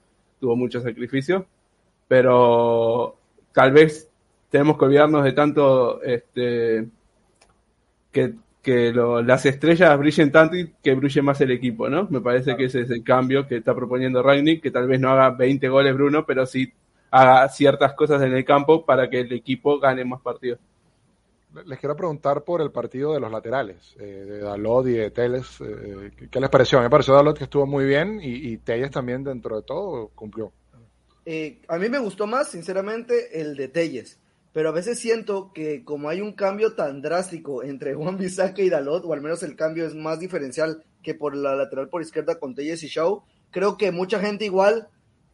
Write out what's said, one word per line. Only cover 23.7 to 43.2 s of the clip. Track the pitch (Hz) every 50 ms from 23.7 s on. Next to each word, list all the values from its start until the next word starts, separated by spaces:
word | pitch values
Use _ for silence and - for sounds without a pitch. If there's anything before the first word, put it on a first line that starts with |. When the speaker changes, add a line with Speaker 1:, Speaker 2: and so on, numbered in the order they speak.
| 90 _ _ _ _ -
Speaker 3:
eh, | 104
de | 101 98 98 98 98 104 104
Dalot | 104 101 101 101 104 110 120 131 131
y | 127 120
de | 113 107 101
Telles, | - 117 123 120 120 131 127 - - -
eh, | 135 113 104 - 107 104 98 98 101 104 -
¿qué, | - 131 117
qué | - 127
les | 135 135
pareció? | - 131 123 - 143 131
A | 120
mí |
me | 117
pareció | 147 147 127 135 135
Dalot | 143 143 151 156 -
que | 139
estuvo | - - 143 139
muy | 135 143 139 135
bien | 139 139 147 170 202 220 214 160
y, | 127 117 131 156 117 113
y | 107
Telles | - - 117 117 135 139 131
también | 147 127 123 123 131 139
dentro | 139 131 117 107 113 110
de | 107 -
todo | - 135 175 208 190 151 120 110 104 _
cumplió. | - 110 107 98 113 107 95 _ _ _ _ _ 120 117 _ _ _ _ _ _ _ -
Speaker 4:
Eh, | 165 160 160 156 147 120 _ _ -
a | 165 170
mí | 190 233
me | 254 285
gustó | 240 190 - - 208
más, | 208 233 269 294 -
sinceramente, | - 170 160 196 185 190 196 208 220 233 233 240 240 233 240 - - 160
el | 156 151 143
de | 139 135 131
Telles, | - 170 165 160 135 113 - - _ _ _ _ _ _ _ _ -
pero | 156 156 160
a | 151
veces | 170 180 233 240 233
siento | - 226 226 226 214 220 202 196 190 - -
que | 160 156 151 147 131 120
como | 139 147 143 147 151
hay | 165 190
un | 208 214 196
cambio | - 202 190 196 208 220 214 220
tan | - 165 143 139 143 135
drástico | 151 165 180 185 180 170 160 - 143 135 120 123
entre | 143 139 131 151 139 139
Wan-Bissaka | 147 151 180 190 185 190 180 185 190 185 190 190 202 190
y | 180
Dalot, | 170 147 139 139 156 185 180
o | 165 156
al | 143
menos | 143 156 170 160 185
el | 151 123
cambio | - 156 160 160 165 165
es | 156 147
más | 156 156 160 160 160
diferencial | 180 180 185 160 139 131 127 156 156 160 156 160 _ _ _ _ -
que | 160 156
por | - 147 143 139
la | 143 143 139 135
lateral | 135 135 - 135 135 131 -
por | - 175 156
izquierda | 160 - 156 147 160 165 -
con | 151 131 120
Telles | 139 143 156 170 160 156
y | 131
Shaw, | - 156 160 180 208 208